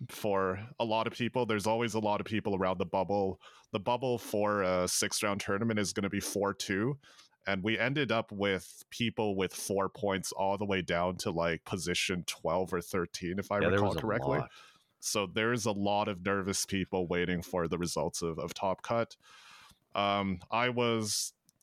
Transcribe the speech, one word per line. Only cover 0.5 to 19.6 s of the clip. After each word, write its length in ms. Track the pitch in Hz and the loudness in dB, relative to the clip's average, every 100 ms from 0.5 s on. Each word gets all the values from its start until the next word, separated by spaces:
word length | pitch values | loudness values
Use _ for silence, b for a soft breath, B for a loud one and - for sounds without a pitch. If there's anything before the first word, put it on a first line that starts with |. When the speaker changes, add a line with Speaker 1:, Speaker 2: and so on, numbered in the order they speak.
| 95 113 - | 0 -6 -4
Speaker 1:
a 60 | 117 | 0
lot 200 | 110 113 | 2 0
of 80 | |
people. 320 | - 117 127 113 | -2 -2 0 2
There's 220 | 107 104 | 2 2
always 260 | 113 120 | 2 2
a 60 | 110 | 0
lot 220 | 107 101 | 0 0
of 40 | 101 | 0
people 300 | 107 104 98 | -2 0 2
around 240 | 92 92 | 2 0
the 60 | 90 | 0
bubble. 540 | 98 90 101 95 92 B B B | 0 2 2 0 -2 B B B
The 80 | 110 | -4
bubble 380 | 98 120 127 120 | 0 0 0 -2
for 460 | - 104 104 104 | -2 0 2 4
a 240 | 92 92 90 | 4 4 2
six-round 540 | - 104 - 104 101 | 0 0 0 -2 -2
tournament 380 | - 98 113 107 | -2 0 0 0
is 140 | 92 | 0
gonna 160 | - 98 | -2 -2
be 120 | 101 | -2
four 320 | - 101 101 | -4 0 0
two, 440 | - - 98 120 143 b b b b - | -2 -2 0 0 -2 b b b b -4
and 160 | 98 | 0
we 160 | 104 104 | 0 2
ended 340 | 120 143 123 | 0 0 0
up 200 | 113 - | 0 -2
with 520 | 101 101 92 - - - | -2 0 0 -4 -20 -12
people 460 | - 113 110 107 98 | -4 -2 0 0 2
with 180 | 92 | 0
four 360 | - - 98 95 | -2 -2 0 0
points 420 | - 101 95 - | -2 0 0 -2
all 260 | - 98 98 | -2 -2 0
the 80 | 101 | 0
way 160 | 95 | 0
down 360 | 82 85 90 90 | 2 2 0 0
to, 120 | 107 | -2
like, 340 | 82 85 80 - | 0 0 0 -4
position 580 | 98 80 87 - 90 - | -4 -2 -2 0 -2 -4
twelve 480 | - - 90 90 | -4 0 0 0
or 80 | 90 | -4
thirteen, 560 | - 95 85 - 87 98 | -2 -2 -2 -4 -4 -4
if 140 | - | -2
I 60 | 101 | 2
Speaker 2:
Yeah, 100 | 85 | 2
there 120 | 98 | 4
Speaker 1:
recall 20 | |
Speaker 2:
was 120 | 101 80 | 2 0
a 60 | |
Speaker 1:
correctly. 440 | 107 113 135 135 - | 0 0 0 -2 -4
Speaker 2:
lot. 40 | B B B B _ | B B B B _
Speaker 1:
So 260 | - 110 95 | -2 -2 0
there 260 | 101 110 | 0 2
is 120 | 123 110 | 2 0
a 60 | |
lot 340 | 101 101 104 107 | 2 2 2 2
of 160 | 90 95 | 0 0
nervous 400 | 98 95 92 - | 0 2 -2 0
people 420 | 98 90 92 85 | -2 0 0 2
waiting 340 | 87 87 87 | 2 2 0
for 240 | - 90 82 | -2 -2 0
the 100 | 82 | 0
results 440 | 87 78 78 - | -2 0 -2 -2
of, 160 | 85 80 | -4 -4
of 140 | 85 | -6
Top 280 | - 98 92 | -4 -2 -2
Cut. 320 | - 117 117 - B B B B | -2 -2 -2 -8 B B B B